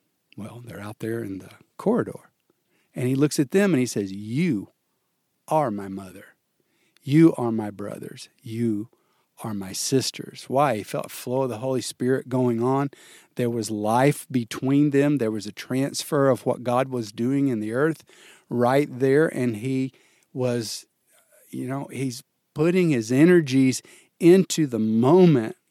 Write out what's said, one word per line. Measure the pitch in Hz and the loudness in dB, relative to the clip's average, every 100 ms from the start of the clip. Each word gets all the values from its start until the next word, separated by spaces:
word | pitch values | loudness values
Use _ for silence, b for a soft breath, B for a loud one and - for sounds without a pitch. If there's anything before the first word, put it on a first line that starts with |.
| _ _ _ - | _ _ _ -18
Well, | 107 117 120 | -16 -16 -16
they're | 107 | -14
out | 104 - | -14 -8
there | 113 117 | -6 -6
in | 101 95 | -6 -10
the | 90 - _ - | -14 -20 _ -4
corridor. | 196 226 107 - _ _ _ _ _ _ _ - | 0 0 -2 -8 _ _ _ _ _ _ _ -6
And | 123 | -2
he | 135 | 2
looks | 147 - | 2 0
at | 139 | 0
them | 190 202 | 2 4
and | 139 | 2
he | 123 | 0
says, | 117 98 | -2 -6
"You | 98 107 127 180 104 - _ _ _ _ _ _ _ - | -8 -6 -2 0 -2 -6 _ _ _ _ _ _ _ -4
are | 156 135 | -2 0
my | 101 98 | -4 -8
mother. | 95 95 92 - _ _ _ _ _ _ _ | -12 -12 -18 -20 _ _ _ _ _ _ _
You | 131 151 165 147 | 2 6 6 4
are | 120 | -2
my | 110 104 | -2 -6
brothers. | 98 101 - - - - _ | -8 -12 -12 -14 -16 -20 _
You | 120 110 117 104 117 _ _ _ _ - | -10 -4 -2 -2 -6 _ _ _ _ -14
are | 113 | -10
my | 101 95 | -8 -8
sisters." | 95 - 135 - - - - - | -8 -2 -2 -2 -8 -14 -16 -4
Why? | 127 143 107 | 0 0 0
He | |
felt | 92 143 - | -6 -8 -10
a | |
flow | - 127 131 | -12 -6 -4
of | 131 | -4
the | 110 | -4
Holy | 131 131 | -4 -4
Spirit | - - 127 131 123 | -6 -4 0 0 -2
going | 127 123 117 | 0 0 2
on. | 123 135 143 B B B B - | 0 0 -2 B B B B -4
There | 120 | -2
was | 117 104 | -2 -4
life | 107 107 117 143 - - | -4 0 4 4 2 -2
between | 127 113 - 127 143 147 | -4 -4 -4 0 2 4
them. | 139 147 143 | 2 2 0
There | 110 | -2
was | 110 101 | -4 -8
a | |
transfer | - - 127 139 - - 147 135 | -12 -6 -4 -4 -6 -4 0 2
of | 117 127 | 2 -2
what | 123 | -4
God | 123 123 135 | -2 -2 -2
was | 123 107 | -6 -8
doing | 117 120 139 139 | -4 -2 0 0
in | 113 | -2
the | 107 | -4
earth | 120 160 151 B B B B - | -2 -2 -2 B B B B -6
right | 120 120 139 147 | 0 2 2 0
there. | 123 135 139 160 | 0 2 2 2
And | - 123 104 | 0 -4 -4
he | 131 131 131 b b b b | -4 -4 -4 b b b b
was, | 135 127 120 107 - - _ _ _ _ _ _ | -6 -2 -2 -6 -10 -16 _ _ _ _ _ _
you | 131 127 | -12 -8
know, | 135 - | -8 -10
he's | 120 135 120 - _ _ | -8 -8 -8 -16 _ _
putting | 147 165 180 170 | -2 2 2 2
his | 127 110 | 2 2
energies | 131 170 175 143 135 131 120 B B B - | 4 6 6 4 2 2 0 B B B 2
into | 170 190 170 - 147 | 6 6 6 0 -2
the | 113 | 0
moment | 110 113 131 180 175 131 113 - _ | 0 4 6 8 8 6 0 -10 _